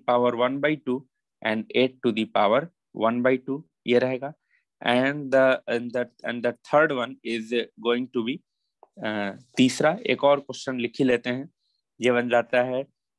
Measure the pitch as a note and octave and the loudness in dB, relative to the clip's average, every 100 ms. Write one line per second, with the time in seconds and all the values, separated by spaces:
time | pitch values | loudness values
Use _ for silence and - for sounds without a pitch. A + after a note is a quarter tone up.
0 | - A#2+ B2 A#2+ B2 C#3 D3 D3+ - B2+ | 2 2 2 2 -2 0 -2 -2 -2 -4
1 | - _ _ _ A2 A2 G#2+ A#2 B2+ B2+ | -6 _ _ _ -4 -4 -2 0 0 0
2 | A#2+ G#2+ A2 - G#2 B2 E3 _ _ G#2 | -2 0 -2 2 4 2 0 _ _ -2
3 | A2 A#2+ B2+ C3 C3 C#3+ - _ - A#2+ | -2 2 2 0 -2 -10 -10 _ 0 2
4 | B2+ B2+ C#3 - _ _ _ _ - B2 | 2 -4 -8 -14 _ _ _ _ -2 0
5 | C3+ D3 C3+ C3 C3 B2+ - A#2 A#2+ B2 | 0 -2 0 4 4 2 -2 -4 -4 -6
6 | A#2+ _ - A#2 A#2+ A#2+ - D3 D#3 C3+ | -6 _ -10 -4 -4 -6 0 2 2 0
7 | A#2+ C3+ A2+ A#2 A2+ A#2+ - _ A#2 A#2+ | -6 -8 -6 -6 -4 -4 -4 _ -2 -2
8 | B2+ B2 A2+ D#3 _ _ _ _ _ - | -2 -4 -4 -6 _ _ _ _ _ -10
9 | A2 G#2+ G2+ - - - B2+ - D3+ G3+ | -6 -4 -6 -8 -12 2 2 4 0 0
10 | - B2+ C#3+ C#3+ C#3 B2+ - B2+ A#2 - | -2 0 2 2 -2 -12 -8 -6 -6 -2
11 | C3 A#2+ B2 B2 C#3 _ _ _ _ - | 0 0 -2 -6 -8 _ _ _ _ -4
12 | A#2+ B2 A#2+ A#2+ A#2 B2+ B2+ B2+ C3+ _ | 0 2 2 0 2 0 0 -2 -6 _
13 | _ | _